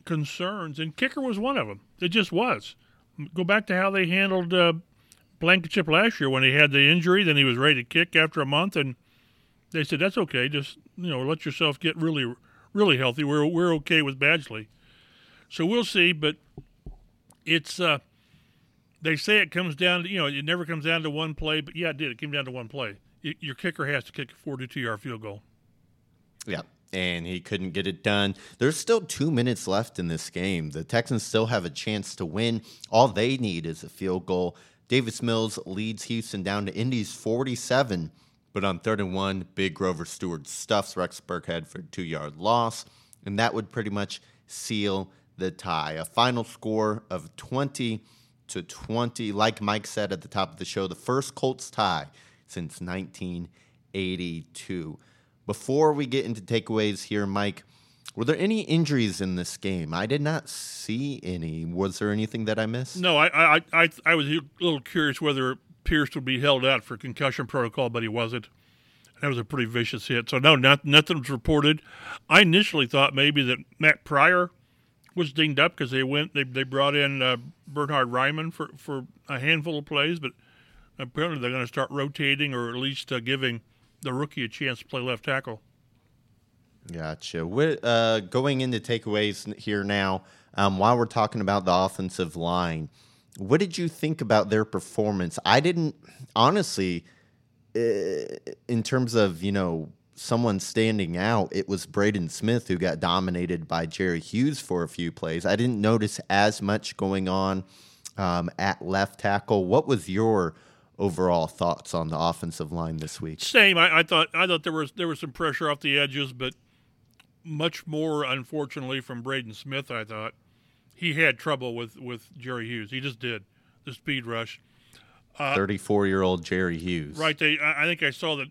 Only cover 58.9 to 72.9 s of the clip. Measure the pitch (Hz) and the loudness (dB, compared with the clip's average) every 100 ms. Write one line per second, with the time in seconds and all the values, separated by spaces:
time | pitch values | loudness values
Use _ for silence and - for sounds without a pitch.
58.9 | 139 107 87 95 90 87 - 98 92 78 | 2 2 0 -2 -2 -6 -6 -4 -4 -2
59.9 | 82 110 143 147 160 - - - - - | -2 -2 0 0 -2 -6 -12 -12 -10 -6
60.9 | 117 143 131 90 90 80 80 82 87 98 | -4 -4 -6 -6 -6 -6 -6 -6 -2 -2
61.9 | - 104 104 110 113 110 110 110 120 127 | -2 -2 0 -2 -4 -2 -2 -2 -4 -8
62.9 | 185 180 147 165 151 165 156 - 165 165 | -2 2 4 4 6 6 6 2 2 2
63.9 | - 156 165 143 160 143 - 175 147 - | 2 0 2 2 -2 -6 -4 -2 -2 -2
64.9 | 165 151 131 151 135 127 131 _ _ - | 0 0 0 0 0 0 -4 _ _ 2
65.9 | 156 139 160 127 127 143 135 131 127 - | 2 2 -2 -2 2 4 4 4 2 -2
66.9 | 120 127 - 139 139 123 139 117 139 120 | -10 -8 -2 -2 -2 -2 -2 -2 0 -2
67.9 | 120 110 117 113 120 - _ _ _ _ | -2 -2 -2 -4 -6 -10 _ _ _ _
68.9 | _ _ _ 143 120 110 139 113 120 117 | _ _ _ -2 -2 -2 -2 -2 -2 -2
69.9 | 113 - 120 113 131 143 143 131 139 147 | -4 -2 -2 0 4 6 8 8 6 6
70.9 | 147 - 165 123 127 - 147 147 156 - | 6 6 2 -4 -4 2 4 4 2 -4
71.9 | - - - - 170 185 180 208 156 123 | -18 -14 -12 4 6 8 6 4 0 2